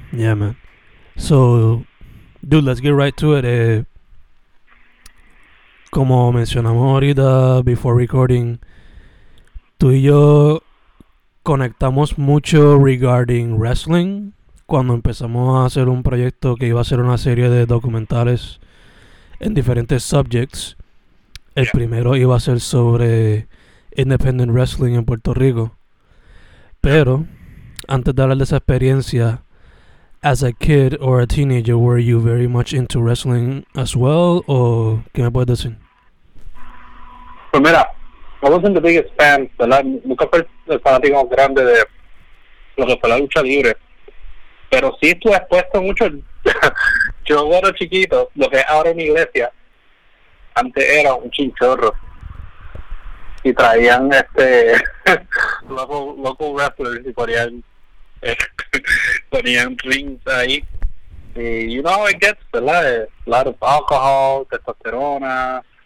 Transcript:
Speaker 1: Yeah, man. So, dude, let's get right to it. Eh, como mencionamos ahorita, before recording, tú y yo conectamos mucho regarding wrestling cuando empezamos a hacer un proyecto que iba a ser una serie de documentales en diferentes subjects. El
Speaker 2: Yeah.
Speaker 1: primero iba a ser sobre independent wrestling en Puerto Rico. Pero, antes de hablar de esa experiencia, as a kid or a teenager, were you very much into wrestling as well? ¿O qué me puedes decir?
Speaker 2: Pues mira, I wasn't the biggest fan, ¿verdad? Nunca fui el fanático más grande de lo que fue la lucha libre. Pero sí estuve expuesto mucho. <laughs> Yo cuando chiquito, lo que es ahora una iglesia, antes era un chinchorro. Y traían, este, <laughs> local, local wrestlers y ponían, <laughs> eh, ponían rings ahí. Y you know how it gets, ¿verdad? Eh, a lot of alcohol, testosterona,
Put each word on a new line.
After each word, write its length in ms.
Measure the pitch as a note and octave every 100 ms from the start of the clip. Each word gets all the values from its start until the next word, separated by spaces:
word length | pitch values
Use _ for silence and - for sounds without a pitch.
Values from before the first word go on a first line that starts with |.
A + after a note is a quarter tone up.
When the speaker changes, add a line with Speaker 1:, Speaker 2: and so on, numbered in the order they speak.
| -
Speaker 1:
Yeah, 220 | A#2+ A2+
man. 220 | G#2 G#2 B2 - _ _ _ - -
So, 680 | - C#3+ B2 A#2+ A2+ A#2 - _ - - - _
dude, 220 | C3+ D#3
let's 160 | C3+ B2
get 120 | C#3+
right 200 | C#3+ C#3 -
to 200 | D3+ C#3+
it. 60 | B2
Eh, 380 | A#2+ A#2 A2 - - _ - - _ _ _ _ _ _ _ - _ _ _ _ _ _ _ _
como 420 | C#3 C3 B2+ B2
mencionamos 520 | A#2+ A2+ B2 A2+ A#2 C3+
ahorita, 680 | C3+ C#3 C#3 C3+ C3 C3 B2+
before 340 | B2 A#2+ B2+ A#2+
recording, 640 | B2 C3 B2+ B2 A#2+ A#2 - - - - - _ - - - - - _
tú 140 | C3
y 100 | C3
yo 600 | C#3 D3 D3 D3 D3 D#3+ - _ _ _ _ _ _ _
conectamos 760 | - C#3 B2 - C3+ C3+ D3 -
mucho 600 | C#3 D3 - D#3 D3 C#3+
regarding 800 | C3+ B2+ B2+ B2 A#2+ A#2+ A#2 A2
wrestling 720 | A2+ B2+ D#3 E3+ F#3 G3+ G3+ - _ _ -
cuando 280 | C#3+ B2
empezamos 640 | A#2+ B2+ A2+ A#2 A#2+ B2+ C3
a 60 | B2+
hacer 220 | C3+ B2+
un 140 | B2+
proyecto 540 | B2 B2 B2 - C3 A#2+
que 100 | B2
iba 120 | A#2
a 40 |
ser 160 | A#2+ B2
una 180 | B2 A#2+
serie 320 | C3+ A#2+ B2
de 160 | B2 A#2
documentales 920 | A#2+ A#2+ A2+ A2 A#2+ A#2+ B2 - - - _ - - - - _ -
en 140 | G#3+
diferentes 480 | G#3 B2 A#2+ A#2 B2+
subjects. 720 | - C#3+ B2+ A#2 C3 - - - - _ _ _ _ - _
El 100 | -
Speaker 2:
Yeah. 80 | B2
Speaker 1:
primero 440 | B2 A#2 A#2 A#2+ C3+
iba 180 | B2+ B2
a 40 |
ser 200 | C#3 A#2+
sobre 840 | - C3 A#2 A#2 A#2 A2+ A2 G#2+ - - _ _ -
independent 560 | - C3 C3 C3+ B2+ A#2+
wrestling 420 | B2 B2+ - B2+
en 100 | A#2+
Puerto 300 | A#2 A2+ -
Rico. 420 | A#2 C3+ A#2 A2+ - _ _ _ _ _ - - - - -
Pero, 460 | C#3 D#3 B2+ C3+ E3 - - - - - -
antes 260 | C3+ B2+
de 80 | C3
hablar 160 | C3 C3+
de 60 |
esa 120 | C3+ C#3
experiencia, 840 | - B2+ C3 C3+ - A#2+ A#2 A#2 - _ - _ _ - _ -
as 200 | D3 B2
a 100 | B2+
kid 420 | - - C#3+ C3 D3
or 200 | C3 B2+
a 60 | A#2+
teenager, 480 | D3+ C#3 B2 A2+ A#2
were 220 | A#2+ A#2+
you 180 | A#2 A#2
very 260 | A2+ A#2+ B2
much 240 | A#2+ A#2
into 300 | C3+ B2 B2+
wrestling 600 | A#2 A#2+ C3+ A#2+ A#2+ C3+ -
as 200 | C3+ B2+
well? 480 | A#2+ B2+ D#3+ F3 F3 -
¿O 560 | C3+ A#2+ A#2 A2+ A2+ -
qué 100 | -
me 80 | A#2+
puedes 180 | B2 B2
decir? 280 | A#2+ A#2+ A2+ _ _ _ _ _ - - - - - - - - - - - -
Speaker 2:
Pues 120 | C#3
mira, 240 | D3+ D#3+ - - - - - -
I 60 | -
wasn't 260 | E3+ G3+
the 60 | F3+
biggest 300 | E3+ E3+ - -
fan, 320 | D3 C#3 B2+ -
¿verdad? 260 | A#2+ C3+
Nunca 420 | C3+ C3 C3 B2+ D3+
fui 100 | - - - -
el 120 | C#3+
fanático 420 | C#3+ C3 C#3+ C#3
más 80 | B2
grande 320 | B2+ C3+ C3+
de 200 | B2+ A#2 G#2+ - - - - - - - - -
lo 80 | B2
que 100 | -
fue 120 | A#2
la 80 | B2
lucha 240 | C#3 D#3+
libre. 340 | C3 C#3+ B2 G#2+ - - - - - - - - -
Pero 260 | B2+ C3+ -
sí 80 | D3+
estuve 240 | F3 A3 F#3+
expuesto 460 | - F3+ F3+ G3+
mucho. 240 | F#3+ - G3+ C#3+ - - - - D3
<laughs> 560 | - - - - - -
Yo 200 | D3 D3+
cuando 260 | F3+ G3
chiquito, 580 | F#3 E3+ F#3 F#3 B2+ B2 C#3+
lo 120 | C3
que 80 | C3+
es 40 | C3+
ahora 240 | D#3 E3
una 100 | E3
iglesia, 500 | D#3 D#3 - - A#2 - _ _ _ _ _ _ _ _ -
antes 300 | A#2+ B2+ C#3
era 300 | C3+ D3+ D3
un 160 | B2+ A#2+
chinchorro. 600 | - C3+ - B2+ B2+ A2 - - - - - - - - - - - - - - -
Y 80 | C3+
traían, 580 | A#2+ B2 A2+ A#2+ B2 C3+
este, 640 | C3+ C3 - C3 B2 A#2 A2+ - -
<laughs> 640 | F#3+ D#3+ - - - - -
local, 480 | C3 C3 D3 C#3 C#3
local 300 | C3+ C3+ D3+
wrestlers 500 | C#3+ C#3+ - B2+ A#2+ B2+
y 60 |
ponían, 500 | A#2+ A#2 A#2 A#2+ A#2+ - _ -
<laughs> 300 | - - -
eh, 140 | A#2+ A#2 - - - C#3 - - - - -
ponían 460 | C3+ B2 B2 B2 B2
rings 400 | C3 C3+ C#3+ B2+ -
ahí. 380 | B2+ B2 C#3+ - - - - - - -
Y 400 | B2 A#2 A2+ A2+
you 80 | B2
know 100 | D#3+
how 160 | G3 G#3
it 100 | F3+
gets, 200 | G3+ G#3 -
¿verdad? 500 | A#3 C3 F3 C#3+ A#2+
Eh, 40 | G#2+ - A#2
a 40 |
lot 160 | A#2+ C3
of 80 | -
alcohol, 840 | A#2+ D3 C#3+ C#3 C3+ C3+ C3+ C3+ C3
testosterona, 1120 | A#2+ - - A2+ A#2+ C#3+ C#3 C3+ C3 B2+ B2+ - _